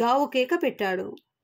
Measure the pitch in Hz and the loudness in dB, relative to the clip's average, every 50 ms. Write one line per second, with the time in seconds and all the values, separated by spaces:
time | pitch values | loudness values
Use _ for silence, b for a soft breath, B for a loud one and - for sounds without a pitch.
0 | 233 240 254 277 294 285 - 262 254 254 349 339 320 254 - - 208 190 185 185 | 2 2 2 2 2 0 0 0 0 2 0 0 0 -2 -2 -2 -2 -2 -2 -4
1 | 190 208 - - _ _ _ _ | -6 -8 -12 -16 _ _ _ _